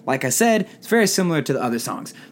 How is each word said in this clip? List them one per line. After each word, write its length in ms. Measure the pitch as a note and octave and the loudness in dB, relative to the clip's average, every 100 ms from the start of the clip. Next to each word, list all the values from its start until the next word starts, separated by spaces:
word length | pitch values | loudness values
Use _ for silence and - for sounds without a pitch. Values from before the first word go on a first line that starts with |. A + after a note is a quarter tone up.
| - | -4
Like 160 | C3 | -2
I 60 | C3+ | 0
said, 400 | - A3+ A3 - | 2 2 2 0
it's 120 | - - | -10 -2
very 200 | A#3 G3+ | 2 2
similar 340 | G3 F3+ D#3 | 2 0 0
to 120 | - | 0
the 80 | C3 | -2
other 160 | B2 A#2 | -2 -4
songs. 340 | A2+ - - - - | -4 -8 -10 -16 -16